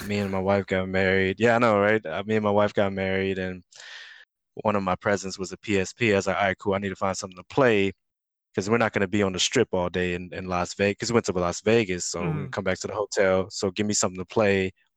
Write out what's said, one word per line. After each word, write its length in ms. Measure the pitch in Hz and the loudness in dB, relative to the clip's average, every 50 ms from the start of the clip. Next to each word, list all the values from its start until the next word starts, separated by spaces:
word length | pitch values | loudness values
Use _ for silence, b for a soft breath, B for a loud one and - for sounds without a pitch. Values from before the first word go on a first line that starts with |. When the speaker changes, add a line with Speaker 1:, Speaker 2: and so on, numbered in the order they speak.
| - | -8
Speaker 1:
me 120 | 101 104 104 | -4 -4 -2
and 120 | 101 95 | -2 -2
my 100 | 98 95 | -4 -2
wife 260 | 90 98 101 101 95 | 0 2 0 0 0
got 220 | - 95 92 95 95 | 0 -2 -2 -2 -2
married. 480 | 92 92 95 92 95 95 95 95 98 - | 0 0 2 2 2 2 2 0 0 2
Yeah, 180 | 113 117 113 | 2 4 4
I 20 | 117 | 4
know, 200 | 123 113 104 101 | 4 4 4 4
right? 260 | 101 104 110 110 - | 4 4 2 2 0
Uh, 200 | 80 78 95 98 | -4 -6 -6 -4
me 80 | 107 110 | -2 0
and 100 | 110 107 | 0 2
my 60 | 104 | 2
wife 240 | 101 104 104 101 - | 4 4 2 2 2
got 180 | 110 101 98 | 0 0 0
married, 460 | 98 95 95 95 95 95 95 95 95 95 | 0 -2 -2 -2 0 0 -2 -2 -2 -4
and 240 | 92 92 90 90 - _ B B B B B B B B B B B _ _ _ _ _ _ - - | -6 -6 -8 -12 -16 _ B B B B B B B B B B B _ _ _ _ _ _ -2 0
one 120 | 107 104 | 0 0
of 60 | 101 | 2
my 140 | 95 92 92 | 0 0 -2
presents 420 | - - 107 101 92 92 95 - 101 | 0 0 0 0 0 -2 -8 -8 -10
was 140 | 92 87 | -10 -10
a 40 | 92 - | -10 -10
P 200 | - 113 101 95 | -4 0 0 0
S 140 | 90 - | 0 -2
P. 200 | - - 120 107 | -4 -2 2 2
I 40 | 101 | 2
was 100 | 98 - | 2 2
like, 100 | 98 87 | 0 0
"All 60 | 90 | 0
right, 160 | 101 95 92 - | 0 0 -2 -2
cool. 160 | - 104 95 | -2 -2 -2
I 40 | 98 | 0
need 120 | 101 95 | -2 -6
to 60 | 92 | -4
find 200 | - 104 95 92 | -4 -4 -4 -4
something 220 | - 104 95 90 90 | -4 -8 -12 -14 -18
to 60 | 87 | -18
play 480 | - - 147 135 120 110 101 98 95 - _ _ _ _ _ _ _ _ _ _ _ _ | -4 0 2 4 4 4 4 2 0 -2 _ _ _ _ _ _ _ _ _ _ _ _
'cause 140 | 107 90 101 | -4 0 0
we're 80 | 117 117 | 2 2
not 140 | 113 107 | 2 0
gonna 140 | - 104 98 | 2 0 -2
be 160 | 90 101 104 | 0 2 0
on 100 | 101 95 | 0 0
the 60 | 92 87 | 0 -2
strip 300 | - - - 131 110 - | -2 0 2 2 2 2
all 160 | - 92 87 87 | 0 -2 -2 -2
day 240 | 85 92 90 90 87 | -2 -2 -2 -2 -2
in, 160 | 87 90 85 | -4 -6 -8
in 140 | - 95 92 | -10 -10 -6
Las 280 | 92 90 90 87 - - | -4 -2 -2 -2 -4 -2
Ve-, 200 | - 101 101 98 | 0 0 0 0
'cause 160 | - 113 107 | -2 -2 2
we 40 | 117 | 2
went 120 | 113 - | 2 2
to 60 | - | 2
Las 280 | 90 92 87 87 85 - | 0 0 -2 -2 -2 -2
Vegas, 460 | - 107 117 117 110 92 90 87 - | 0 2 2 4 2 0 -4 -6 -6
so 160 | - - 85 | -6 -6 -4
we 40 | 85 | -4
Speaker 2:
Mm-hmm. 200 | 85 156 151 139 131 | -4 -4 -4 -6 -6
Speaker 1:
come 160 | - 107 95 | -8 -4 -2
back 140 | 95 92 - | -2 -4 -4
to 60 | - | -6
the 80 | 95 95 | -6 -4
hotel. 540 | 107 104 - - 107 98 95 92 95 95 98 | -6 -6 -2 0 2 4 4 4 2 0 -4
So 200 | - - 104 95 | -6 -4 -4 -4
give 160 | 90 - 104 | -2 -2 -2
me 80 | 104 104 | -2 0
something 240 | - 113 95 90 90 | 0 0 -2 -2 -8
to 60 | 90 | -12
play 480 | - - 117 107 101 98 95 95 95 - _ _ _ _ | -2 0 2 2 4 2 2 0 -2 -6 _ _ _ _